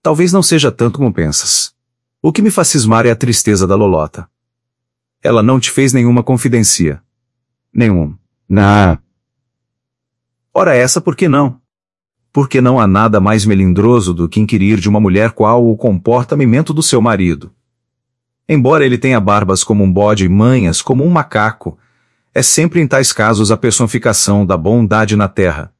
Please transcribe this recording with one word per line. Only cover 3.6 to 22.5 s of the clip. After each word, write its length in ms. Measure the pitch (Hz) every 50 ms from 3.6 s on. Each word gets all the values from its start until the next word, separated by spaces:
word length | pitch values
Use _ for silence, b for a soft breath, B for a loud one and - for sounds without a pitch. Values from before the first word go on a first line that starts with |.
| 95
da 80 | 87 98
Lolota. 520 | 101 107 101 90 78 76 76 _ - 87 _ _ _ _ _ _ _ _ _ _ _ _ _ _ _ _ _ _ _ _
Ela 200 | - 117 117 104
não 180 | 117 131 131
te 100 | 120 -
fez 220 | - - 135 135 123
nenhuma 300 | 135 120 120 120 123 110
confidência? 800 | - 131 120 - 135 117 117 110 - - - 87 78 71 73 _ _ _ _ _ _ _ _ _ _ _ _ _ _ _
Nenhum. 400 | - 123 110 101 87 78 76 76 - _ _ _ _ _ _
Não. 500 | 95 98 101 101 101 104 101 92 90 - _ _ _ _ _ _ _ _ _ _ _ _ _ _ _ _ _ _ _ _ _ _ _ _ _ _ _ _ _ _ _ -
Ora 160 | 190 180 147
essa 280 | 123 123 127 - 180 160
por 120 | - 151
que 140 | - 190 175
não? 320 | 135 143 147 135 123 _ _ _ _ _ _ _ _ _ _ _ _ _ _ _ _
Porque 300 | 143 143 135 - 135 127
não 180 | 123 127 131
há 60 | 113
nada 340 | 101 95 101 110 113 107 104
mais 240 | 95 101 110 110 98
melindroso 680 | 107 104 95 95 92 90 92 101 113 123 120 98 87 87
do 120 | 82 87
que 140 | 82 - 107
inquirir 400 | 107 101 - 104 95 101 110 104
de 80 | 85 104
uma 100 | 104 107
mulher 340 | 107 98 90 98 107 113 -
qual 380 | - 110 104 113 123 120 113
o 60 | 110
comportamento 960 | 107 - 123 101 87 - - 117 123 123 - - 147 139 120 113 139 156 - 156
do 100 | 151 160
seu 160 | - - 123
marido. 540 | 107 120 110 95 95 90 82 71 - - _ _ _ _ _ _ _ _ _ _ _ _ _ _ _ _ _ _ _ -
Embora 340 | 156 151 123 131 151 160 147
ele 140 | 131 123
tenha 240 | 117 117 131 131 113
barbas 420 | 101 98 101 104 104 92 95 92 -
como 220 | - 110 104 101
um 80 | 95 90
bode 320 | 95 104 104 107 98 95
e 60 | 90
manhas 500 | 90 101 107 120 131 127 107 87 80 -
como 240 | - - 131 127 139
um 60 | 170
macaco, 680 | 180 160 143 - - 110 104 107 110 _ - - - _ _ _ _ _ _ _ _ _ _ _ _
é 80 | - 123
sempre 380 | -